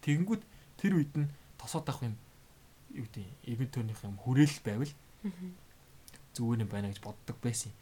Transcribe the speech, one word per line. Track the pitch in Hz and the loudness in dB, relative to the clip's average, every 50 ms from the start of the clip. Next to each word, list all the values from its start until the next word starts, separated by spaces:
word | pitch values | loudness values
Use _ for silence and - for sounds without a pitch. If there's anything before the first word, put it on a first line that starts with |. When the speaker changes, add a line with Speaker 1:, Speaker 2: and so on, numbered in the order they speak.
| - | 4
Speaker 1:
Тэгэнгүүт | 143 147 151 180 196 226 220 - - - - - - - - | 4 4 4 4 2 2 -2 -2 -10 -20 -20 -20 -20 -14 0
тэр | - 196 190 170 | 2 4 6 6
үед | 147 147 - 147 | 4 4 2 0
нь | 147 147 - - - - - - | 0 0 -2 -8 -18 -20 -18 -14
тосоод | - - - 165 160 - | -12 -4 -4 -4 -2 -2
авах | 131 - 131 | -4 -2 -2
юм, | 117 110 - - - - - - - - - - - - - - - - | -4 -4 -6 -10 -20 -20 -20 -20 -20 -20 -20 -20 -20 -20 -20 -20 -14 -10
юу | - 120 110 | -10 -10 -8
гэдэг, | - - 98 101 - - - - | -8 -10 -10 -10 -12 -12 -6 -6
эвэн | 120 110 131 127 - | -2 -2 -2 -2 -2
төрнийх | 127 117 110 110 - - | -4 -4 -4 -4 -6 -6
юм | 104 101 101 | -8 -8 -6
хүрээл | - 123 127 135 151 147 147 - | -2 2 8 8 8 8 6 0
байвал | - - 104 110 139 147 - - - - - - - | -4 -2 -2 0 -2 -4 -6 -14 -20 -20 -20 -8 -8
Speaker 2:
Мгм. | 208 180 175 180 185 180 185 - - - - - - - - - - - - - - - - | -8 -8 -6 -12 -12 -12 -14 -20 -20 -20 -20 -20 -20 -20 -20 -20 -20 -20 -20 -20 -16 -6 -2
Speaker 1:
зүгээр | 120 117 117 113 | 0 2 2 2
юм | 110 101 | 0 0
байна | 104 101 101 101 101 | -2 -2 -2 -2 -4
гэж | - | -6
боддог | - 104 104 - - - 107 - | -10 -12 -14 -12 -10 -10 -10 -4
байсан | - 123 117 - - 110 - | -2 -2 -2 -2 -6 -8 -10
юм. | - | -16